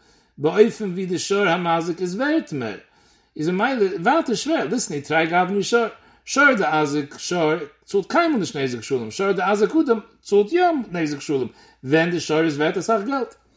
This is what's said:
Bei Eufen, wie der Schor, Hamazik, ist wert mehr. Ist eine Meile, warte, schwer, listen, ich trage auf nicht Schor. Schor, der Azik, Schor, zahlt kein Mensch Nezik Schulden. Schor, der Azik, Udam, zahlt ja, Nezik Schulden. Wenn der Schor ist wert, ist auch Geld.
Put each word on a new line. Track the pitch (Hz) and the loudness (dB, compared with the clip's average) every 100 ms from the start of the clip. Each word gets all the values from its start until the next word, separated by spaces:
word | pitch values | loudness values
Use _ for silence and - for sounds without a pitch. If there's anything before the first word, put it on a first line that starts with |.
| _ _ _ - | _ _ _ -4
Bei | 147 180 226 | 0 4 4
Eufen, | - 208 175 | 2 -6 -6
wie | 185 | -4
der | 175 | -6
Schor, | - 196 202 | -2 0 2
Hamazik, | 170 175 165 165 170 | 0 0 -2 -2 -4
ist | 180 190 | -6 -4
wert | 277 320 - | -2 -2 -2
mehr. | 143 113 95 - _ _ _ _ | -6 -8 -10 -16 _ _ _ _
Ist | - 151 | -6 -4
eine | 180 | 0
Meile, | 233 262 196 185 | 0 2 0 0
warte, | 175 311 - 220 | 2 2 0 -2
schwer, | - 311 135 | -2 -2 -2
listen, | 240 - | -4 -4
ich | 147 - | -6 -2
trage | 156 160 175 | 0 2 0
auf | 180 | 0
nicht | 202 185 | -2 0
Schor. | 233 220 - _ _ | 0 0 -4 _ _
Schor, | - 262 285 240 | -4 2 4 6
der | 156 | 6
Azik, | 156 147 147 139 - | 6 4 0 -4 -10
Schor, | - 180 156 165 147 _ - | -4 0 2 0 -4 _ -4
zahlt | 196 185 | -2 2
kein | 302 339 | 2 2
Mensch | 277 170 | 2 -2
Nezik | 147 135 123 | -2 -4 -4
Schulden. | 113 135 110 | -2 -4 -2
Schor, | - 196 | -2 0
der | 190 185 | 0 0
Azik, | 208 214 | 2 2
Udam, | 311 311 220 - _ | 2 2 0 -4 _
zahlt | - 202 208 | 0 2 2
ja, | 349 359 320 220 | 2 2 0 -4
Nezik | 175 156 143 | -4 -4 -4
Schulden. | - 139 117 - - _ | -4 -4 -4 -10 -20 _
Wenn | 127 156 165 | 0 2 2
der | 175 | -2
Schor | - 156 | -2 0
ist | 165 143 | 0 0
wert, | 156 185 | -2 -2
ist | 175 | -2
auch | 226 | -2
Geld. | 202 277 233 - _ | -2 -4 -6 -10 _